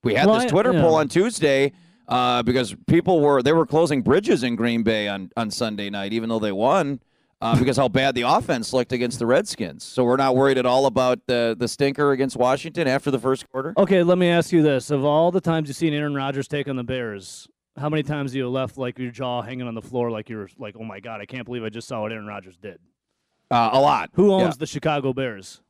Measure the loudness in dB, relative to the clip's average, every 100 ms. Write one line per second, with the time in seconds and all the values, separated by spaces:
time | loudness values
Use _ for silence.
0 | 0 4 4 4 4 2 2 4 4 4
1 | 2 2 0 0 2 2 2 _ _ _
2 | -4 0 0 0 0 0 -2 -6 2 2
3 | 4 4 4 4 4 2 2 2 2 2
4 | 4 2 4 2 2 -2 0 0 0 0
5 | -2 -6 -8 -6 -6 -4 -6 -6 -8 -8
6 | -4 -4 -2 -2 -2 0 2 2 0 -6
7 | _ _ _ _ 0 2 2 2 2 2
8 | 0 0 2 0 0 -4 -2 -2 -2 -2
9 | -4 -2 2 2 0 -8 -8 -10 -8 0
10 | 2 2 2 4 4 2 2 2 2 2
11 | 0 0 -2 0 0 -2 -6 -2 -2 2
12 | 0 2 -2 0 2 2 -4 -4 0 0
13 | 0 -2 0 -2 -4 -8 -4 0 2 4
14 | 4 2 4 2 2 2 4 0 -2 -2
15 | 2 2 2 0 -2 -2 -4 -4 -2 -2
16 | -4 -4 -4 -6 -6 -6 -6 -6 -6 -6
17 | -6 -10 -14 -20 -20 _ _ -10 -4 -4
18 | -4 -6 -4 -4 -4 -4 -6 -6 -8 -6
19 | -10 -8 -6 -6 -8 -10 -10 -10 -6 -4
20 | -4 -6 -10 -12 -14 _ -18 -14 -16 -14
21 | -14 -14 -14 -14 -10 -8 -8 -10 -10 -8
22 | -6 -8 -12 -14 -16 _ -20 -20 _ _
23 | _ _ _ _ _ 2 4 4 4 2
24 | -2 2 4 4 2 -2 -8 -4 -2 -2
25 | -2 -4 -6 -8 -18 -20